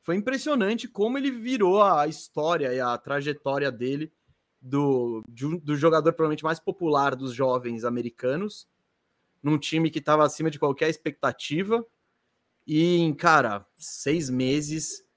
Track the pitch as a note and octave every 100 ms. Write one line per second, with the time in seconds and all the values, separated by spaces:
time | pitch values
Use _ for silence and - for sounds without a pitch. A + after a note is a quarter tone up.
0 | - F3+ G#3 C4+ D4+ C#4+ G3 A3+ A#3+ -
1 | G#3+ C4+ C#4 B3 A3+ B3+ F#3 G3 G3+ D#3+
2 | D3+ D#3 - - D3+ E3+ C3+ B2+ B2 A#2+
3 | - C#3+ C#3+ C#3+ C#3 C#3 C#3 A2+ B2 C#3+
4 | D3+ _ _ _ _ _ B2+ C#3 C#3+ C3
5 | A#2+ A2+ A2 A#2 C#3 E3+ D3 D3 D#3+ D#3+
6 | D#3 E3 D#3+ D3+ D#3 E3 - - E3+ C#3+
7 | C#3 C3 C3+ A#2+ C3 B2+ A#2+ A#2 A#2+ A#2+
8 | A#2 - B2+ D3 G#3 - - _ _ _
9 | _ _ _ _ C#3+ D3+ - D#3+ D#3+ D#3
10 | D3 D3+ D3+ - D#3+ D3+ D3 C#3 D#3 D#3+
11 | - - C3+ - - D3+ G3 A#3 A3+ _
12 | _ _ _ _ _ _ - D3+ E3+ F3
13 | E3 C#3 E3+ D#3 A#2+ G2+ - _ - -
14 | C#3 E3 C#3 B2+ C3 D3 D3 D#3 D3 -
15 | _